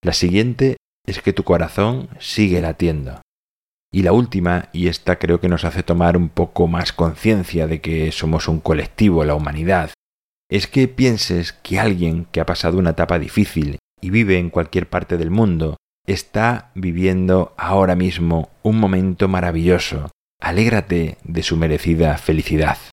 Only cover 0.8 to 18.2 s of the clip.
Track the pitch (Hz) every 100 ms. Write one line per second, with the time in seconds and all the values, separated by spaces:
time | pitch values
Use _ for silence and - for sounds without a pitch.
0.8 | _ _ - 95 - 98 - 87 82 -
1.8 | 104 127 - - - - 104 90 82 76
2.8 | 87 78 65 - _ _ _ _ _ _
3.8 | _ 92 90 104 123 98 87 87 - 85
4.8 | 87 85 - 90 85 85 90 87 87 95
5.8 | - 85 87 87 85 - 87 - 85 85
6.8 | 87 - 85 78 107 104 90 85 78 80
7.8 | 80 80 80 - 80 80 - 80 - 78
8.8 | 71 - 107 82 76 73 73 73 82 92
9.8 | 78 - _ _ _ _ _ 101 - 135
10.8 | 131 127 131 110 - 87 85 - - 95
11.8 | 110 92 85 82 85 - 80 85 85 87
12.8 | 87 80 85 87 73 - 101 - 73 71
13.8 | _ _ 90 104 107 92 87 87 82 95
14.8 | 85 90 87 87 82 98 110 85 80 73
15.8 | _ _ - 95 - 104 113 120 - -
16.8 | 92 85 92 92 92 92 87 - - 98
17.8 | 95 90 92 87